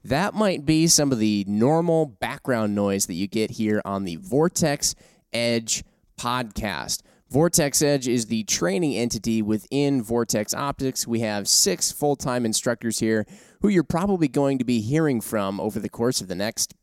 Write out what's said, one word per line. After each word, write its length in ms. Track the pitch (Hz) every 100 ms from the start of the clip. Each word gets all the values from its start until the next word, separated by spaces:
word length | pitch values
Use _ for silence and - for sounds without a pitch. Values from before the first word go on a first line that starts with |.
That 300 | - 139 202
might 320 | 202 214 147
be 220 | 143 160 165
some 260 | 160 143
of 60 | 123
the 260 | 107 104 98
normal 580 | 104 123 160 170 160
background 720 | 151 101 117 139 - 117 107
noise 300 | 101 101 98
that 80 | 101
you 140 | 85 98
get 240 | 110 107
here 300 | - 107 107
on 180 | - 98
the 140 | 98 82
Vortex 760 | 95 131 170 - 160 143 - - - _ _
Edge 540 | 117 117 117 113 - - _ _ -
podcast. 800 | 120 127 113 - 107 78 58 - _ _ _
Vortex 520 | 131 170 - 143 -
Edge 280 | 147 143 123
is 160 | 120
the 180 | 110 113
training 500 | 104 - 175 190 156
entity 480 | 107 120 117 117 110
within 600 | 104 107 - 139 143 139
Vortex 520 | 107 117 117 110 107
Optics. 540 | - 143 - 135 - -
We 140 | 117
have 260 | 113 104 95
six 460 | - 196 180 -
full-time 520 | - 147 139 143 123
instructors 540 | 117 110 131 117 117 -
here 260 | 110 110 107 - - _
who 80 | 208
you're 140 | 185
probably 440 | - 165 202 190 147
going 300 | 135 139 135
to 80 |
be 160 | 120 120
hearing 400 | 110 151 156 120
from 400 | - 110 98 98
over 180 | 107 104
the 80 | 104
course 320 | - 120 -
of 80 | 95
the 80 |
next 380 | 90 104 - - -